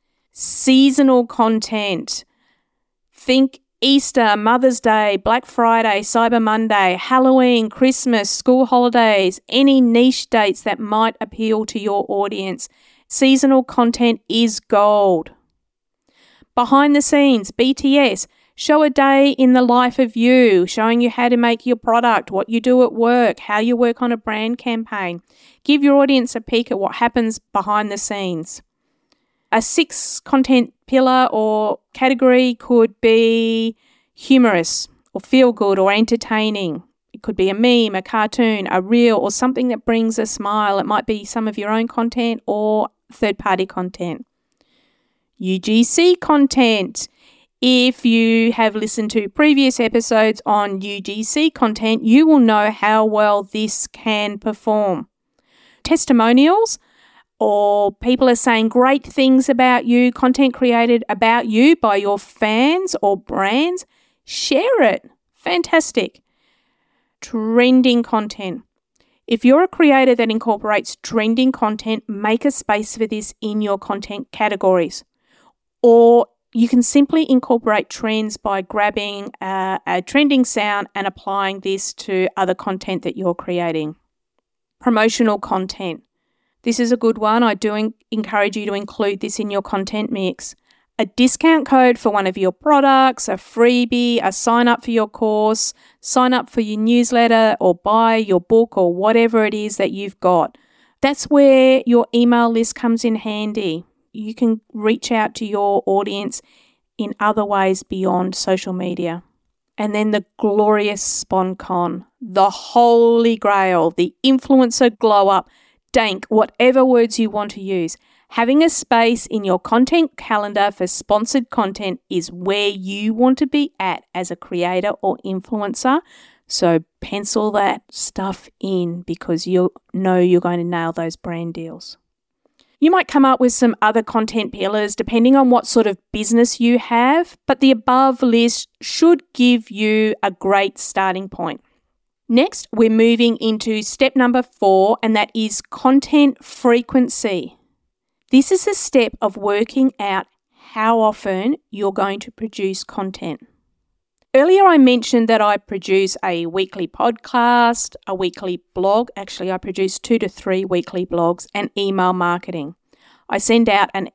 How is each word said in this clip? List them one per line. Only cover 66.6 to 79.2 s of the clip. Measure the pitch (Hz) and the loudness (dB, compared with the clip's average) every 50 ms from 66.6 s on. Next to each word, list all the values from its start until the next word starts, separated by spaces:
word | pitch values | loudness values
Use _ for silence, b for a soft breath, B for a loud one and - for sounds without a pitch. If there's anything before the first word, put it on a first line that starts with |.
| _ _ _ _ _ _ _ _ _ _ _ _ | _ _ _ _ _ _ _ _ _ _ _ _
Trending | - - - 220 214 220 226 240 247 254 254 254 247 254 240 240 233 | -14 -10 -8 -6 -4 0 2 2 4 4 4 4 4 4 2 0 0
content. | - - 214 208 214 - - 202 185 170 - - _ _ _ _ _ _ _ _ _ _ _ _ | -2 -4 -4 -4 -6 -10 -12 -10 -10 -10 -12 -14 _ _ _ _ _ _ _ _ _ _ _ _
If | - 240 226 - | -6 -4 0 2
you're | 247 269 311 370 | 4 4 4 2
a | |
creator | 370 - - 330 285 269 269 262 262 247 | 0 0 2 2 4 4 4 4 2 2
that | 233 226 226 | 2 0 -2
incorporates | 214 226 - 233 214 208 220 214 214 202 - - - - - | -2 -4 -2 -4 -4 -4 -4 -2 -2 -2 -4 -6 -12 -14 -12
trending | - 233 220 214 220 226 240 262 262 | -6 -4 -2 -2 0 0 0 0 0
content, | 254 - 240 214 214 214 - 226 220 220 - | 0 -2 -2 -4 -4 -4 -6 -6 -6 -6 -8
make | - 208 202 208 214 226 233 - | -10 -10 -6 -2 -2 -2 0 0
a | 285 | -2
space | 262 - - - 208 208 214 - - | -4 -4 -4 -4 -4 -4 -4 -6 -8
for | 226 220 | -6 -6
this | 214 226 214 208 - - _ | -6 -6 -8 -8 -10 -12 _
in | - 214 208 214 | -10 -8 -6 -4
your | 214 208 196 | -4 -4 -4
content | 196 - - 202 196 208 - 208 202 - - | -4 -6 -8 -8 -8 -10 -12 -14 -14 -16 -14
categories. | - - 220 208 202 196 - 190 185 180 170 165 - - - _ _ _ _ _ _ _ _ _ _ _ _ _ _ _ | -6 -4 -4 -4 -2 0 0 2 2 2 0 -2 -6 -12 -18 _ _ _ _ _ _ _ _ _ _ _ _ _ _ _
Or | - 240 233 233 233 233 240 240 233 - _ _ _ _ - | 4 4 6 6 6 6 6 4 2 0 _ _ _ _ -2
you | 233 233 233 | -2 0 2
can | - 247 | 2 2
simply | 233 - - 285 285 - - 320 320 - | 2 2 2 2 2 2 2 0 0 2
incorporate | 262 254 - - 247 233 - 226 214 208 - - | 0 0 0 0 -2 -2 0 0 -2 -2 -2 -6
trends | - - - 220 220 220 214 214 208 | -8 -8 -6 -4 -4 -4 -4 -6 -8
by | - - 214 196 196 | -8 -6 -4 -4 -4
grabbing | 190 - - 214 208 208 208 220 202 208 202 202 | -6 -6 -4 -2 -2 -2 -2 -4 -8 -8 -10 -12